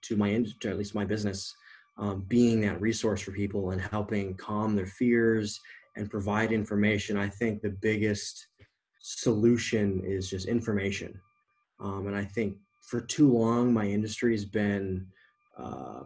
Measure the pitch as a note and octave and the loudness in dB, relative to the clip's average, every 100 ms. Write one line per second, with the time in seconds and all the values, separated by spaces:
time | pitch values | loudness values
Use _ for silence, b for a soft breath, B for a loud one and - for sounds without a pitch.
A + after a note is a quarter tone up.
0 | - G#2 G2+ A2 G#2+ - G#2+ G2 G2+ G#2 | -4 0 2 2 -2 -4 -4 -4 -4 -2
1 | G2 G#2+ G#2 F#2+ - - B B B - | -2 -2 -2 -4 -10 -14 B B B -6
2 | G#2 G2 F#2+ A#2+ A#2+ A2+ G2+ F2 G#2+ A2+ | -4 -4 2 4 6 4 2 0 -2 0
3 | A2 G2 - F#2+ G2+ G2+ F#2 F#2 G#2 G#2+ | 0 -2 -4 -4 -2 -2 -2 -2 -2 -4
4 | G2+ G#2 G2 F#2 - G#2 G#2+ G#2 F#2 - | -2 -2 -4 -6 -4 -2 0 0 -2 0
5 | B2 A#2 A2+ A2 G#2+ - B B B G#2+ | 4 6 6 4 0 -6 B B B -10
6 | G#2 G#2+ G2+ G#2+ A2 A2 G2+ G#2 G#2 G2+ | -6 -4 0 0 2 0 0 2 4 2
7 | - G2+ G2+ - A#2 G#2 G#2 F#2+ A2 G#2+ | 0 -2 -2 -2 -2 -2 -6 -2 0 2
8 | G#2+ G2+ - - - _ b b _ _ | 0 0 -6 -14 -20 _ b b _ _
9 | - - C3 G#2+ A#2 A#2+ - A2 G2+ F#2 | -14 -4 0 4 4 4 2 0 2 0
10 | F#2+ F#2+ F#2+ F#2+ - A#2 A2+ G2+ G2 F#2+ | -2 -4 -4 -6 -2 -2 0 0 -2 -4
11 | E2 G2 _ _ _ _ _ - G2+ G2 | -8 -14 _ _ _ _ _ -12 -8 -6
12 | G2+ G2+ G2+ A#2 G2+ - _ _ - A#2+ | -4 -4 -4 -2 -4 -6 _ _ -8 -6
13 | - - D3 A#2 A2+ A#2+ B2 A2+ G2+ G#2 | -2 4 6 6 4 4 4 4 2 0
14 | G#2+ - A#2+ A2 F#2+ A2 G2+ G2+ G2 F#2 | -2 0 2 2 0 0 2 0 -2 -4
15 | F#2 b b b _ - - - B1+ - | -6 b b b _ -14 -10 -10 -10 -12